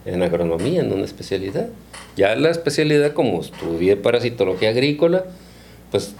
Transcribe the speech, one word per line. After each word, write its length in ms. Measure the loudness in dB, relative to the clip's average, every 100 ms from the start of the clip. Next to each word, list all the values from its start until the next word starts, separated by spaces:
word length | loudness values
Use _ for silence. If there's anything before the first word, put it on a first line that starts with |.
| -6
en 160 | -2
agronomía, 580 | 0 0 0 0 0 0
en 120 | 0
una 100 | -2
especialidad. 640 | -4 -8 -6 -6 -4 -6 -6 -10 -20 -20 -10 2
Ya 200 | 2 4
la 140 | 2
especialidad, 600 | 2 -2 0 2 4 2
como 280 | 2 0 0
estudié 540 | -6 -8 -6 0 2 4
parasitología 760 | 2 2 0 0 -2 0 0
agrícola, 540 | 2 0 2 2 2 -2 -14 -20 -20 -20 -20 -4
pues 240 | -4 -4